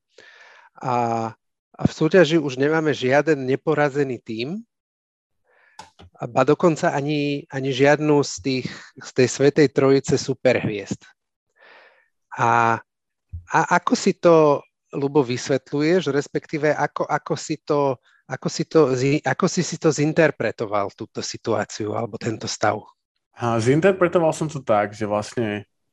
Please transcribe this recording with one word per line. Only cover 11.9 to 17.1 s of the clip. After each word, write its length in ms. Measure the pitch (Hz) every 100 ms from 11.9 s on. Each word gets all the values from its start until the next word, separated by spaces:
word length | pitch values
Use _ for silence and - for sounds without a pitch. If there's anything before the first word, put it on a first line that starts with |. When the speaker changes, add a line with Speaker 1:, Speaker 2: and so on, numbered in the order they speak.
| _ _ _ _
Speaker 1:
A, 480 | - 120 117 113 113 - _ _ _ _ 87 -
a 40 | 156 156 175
ako 160 | -
si 240 | 247 202 -
to, 480 | 175 160 151 139 - _ _ 156
Ľubo, 260 | 139 147
vysvetľuješ, 880 | 120 123 - 135 - 147 156 185 139
respektíve 640 | 139 - 156 - 156 151
ako, 320 | 139 147 -
ako 280 | -